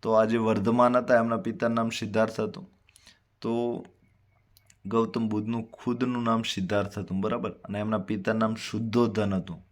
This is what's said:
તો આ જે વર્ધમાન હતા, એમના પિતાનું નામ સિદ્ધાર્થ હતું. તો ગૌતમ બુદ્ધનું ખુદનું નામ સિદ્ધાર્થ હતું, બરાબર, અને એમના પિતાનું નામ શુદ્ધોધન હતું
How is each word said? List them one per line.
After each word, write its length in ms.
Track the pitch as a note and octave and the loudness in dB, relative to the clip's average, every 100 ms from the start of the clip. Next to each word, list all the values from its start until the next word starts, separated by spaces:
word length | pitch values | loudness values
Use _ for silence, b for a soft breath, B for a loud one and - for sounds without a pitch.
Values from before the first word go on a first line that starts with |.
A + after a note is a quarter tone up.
તો 60 | A#2 | 4
આ 120 | A2 | 4
જે 140 | A2 A#2 | 4 4
વર્ધમાન 580 | A2 A2 G2 A#2+ B2 B2 | 2 2 2 4 6 4
હતા, 220 | A#2+ A#2+ | 4 4
એમના 220 | A#2 A2+ | 4 -2
પિતાનું 360 | G#2 G#2+ A#2 A#2 | -4 -2 -2 0
નામ 140 | A2+ | -2
સિદ્ધાર્થ 500 | A2 G#2+ G#2 A2 - | -4 -2 0 0 0
હતું. 260 | A2 - - _ _ b b b _ _ | -6 -6 -18 _ _ b b b _ _
તો 100 | A2+ A#2 A#2+ A#2 - _ _ _ _ _ _ _ _ _ | -4 -2 -2 -6 -10 _ _ _ _ _ _ _ _ _
ગૌતમ 400 | G2 A2+ A2 A#2 A2+ | -2 0 0 0 0
બુદ્ધનું 340 | G#2+ G#2+ A#2 A2+ | -2 -2 -4 -6
ખુદનું 520 | - - A#2+ B2+ B2 | -8 -4 0 0 0
નામ 180 | A#2 A2+ | 0 0
સિદ્ધાર્થ 540 | A2+ - F#2 G#2 G2 - | 0 -4 0 0 -2 -6
હતું, 200 | F#2 F#2+ | -6 -4
બરાબર, 320 | G#2+ A#2 G2+ - | -2 -2 -6 -8
અને 140 | - G2+ | -8 -6
એમના 220 | G#2+ G#2+ F#2+ | -2 -2 -2
પિતાનું 320 | G#2+ F#2+ A2 | -4 0 0
નામ 140 | A2+ A2 | 0 -2
શુદ્ધોધન 760 | - A#2+ A2+ A2+ A#2 G#2 G2+ | -6 -6 0 2 2 2 0
હતું 240 | F#2+ E2+ E2 - | -2 -4 -14 -16